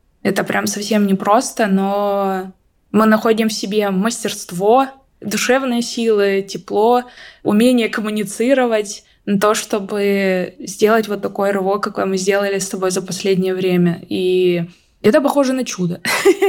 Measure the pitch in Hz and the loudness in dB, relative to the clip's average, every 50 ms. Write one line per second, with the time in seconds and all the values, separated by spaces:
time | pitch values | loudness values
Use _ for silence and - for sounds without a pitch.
0 | _ _ _ _ _ 196 185 202 185 - - 202 196 208 - 208 208 - 226 208 | _ _ _ _ _ -2 -2 -2 -4 -2 -4 -4 -4 -4 -6 -6 -4 -2 0 0
1 | 208 196 196 190 202 202 208 233 269 - - - 233 202 190 196 190 196 202 202 | 2 2 0 0 2 2 2 2 2 -2 -4 -2 -2 0 0 0 0 0 -2 -2
2 | 202 202 202 202 196 190 190 185 185 190 190 _ _ _ _ _ _ _ - 208 | -2 -2 -2 -2 -2 -2 -2 -4 -6 -10 -16 _ _ _ _ _ _ _ 0 2
3 | 220 220 214 214 - 233 220 220 226 220 214 - - 196 202 214 208 202 190 185 | 4 4 4 2 2 2 2 2 2 -2 -2 -4 -6 -2 -2 0 0 0 0 0
4 | 196 233 233 - - 311 - - - - 185 170 196 208 226 262 269 262 - - | 0 -2 -4 -4 -6 -8 -8 -8 -12 -10 -8 -2 2 4 4 4 4 0 -4 -16
5 | _ _ _ _ - 208 202 208 - - 247 269 269 262 240 233 240 233 - - | _ _ _ _ -10 -6 -6 -4 0 2 2 2 2 0 -2 -2 -4 -4 -4 -2
6 | 233 226 220 208 202 202 196 196 196 196 - 175 - - 202 202 214 233 247 247 | 0 2 2 2 2 2 0 0 -2 -4 -10 -14 -10 -4 0 2 4 4 4 2
7 | 247 247 - - - - - _ _ - 208 208 233 254 254 240 220 214 - - | 0 -4 -14 -20 -20 -20 -20 _ _ 0 2 4 4 4 4 4 2 0 -2 -4
8 | 202 214 214 214 208 202 - - 220 247 277 262 254 240 226 214 214 202 - - | -4 -4 -4 -4 -6 -6 -4 -2 2 2 4 4 2 2 0 0 -2 -4 -8 -14
9 | - _ _ _ _ - 208 202 208 208 220 226 - - - 214 196 190 214 208 | -16 _ _ _ _ -2 0 2 2 2 2 0 -2 -4 -4 -4 -4 -4 -4 -2
10 | 202 202 202 196 196 190 185 185 180 - - _ 269 - 185 - 220 214 226 233 | 0 0 0 2 2 0 0 0 -2 -6 -10 _ -14 -14 -2 2 4 4 4 4
11 | 214 202 208 196 202 196 196 - 196 196 196 196 185 190 196 202 202 220 202 214 | 2 0 -4 -6 -6 -8 -4 -2 -2 0 0 0 0 0 0 0 -2 -4 -4 -4
12 | 196 190 190 185 185 196 196 202 202 196 196 196 190 - - 190 185 185 185 190 | -2 -2 -2 -2 0 0 0 0 0 0 -2 -4 -4 -6 -6 -2 -2 -2 -2 -2
13 | 185 185 180 - - 196 196 185 185 185 185 185 185 185 180 180 175 175 170 - | -6 -6 -10 -6 0 0 0 2 0 -2 -2 -2 0 0 2 2 2 2 0 -2
14 | - - 208 196 185 180 185 185 185 180 175 175 170 175 - _ _ _ _ _ | -6 -8 -6 -2 0 0 2 2 2 2 0 0 -4 -6 -10 _ _ _ _ _
15 | - 214 220 311 269 285 - 285 277 254 262 262 247 240 - - 180 170 175 - | 0 4 4 4 2 2 0 0 0 0 0 -4 -4 -6 -6 -4 -4 -4 -4 -6
16 | - - - - - 392 359 - - | -6 -6 -6 0 2 2 2 4 2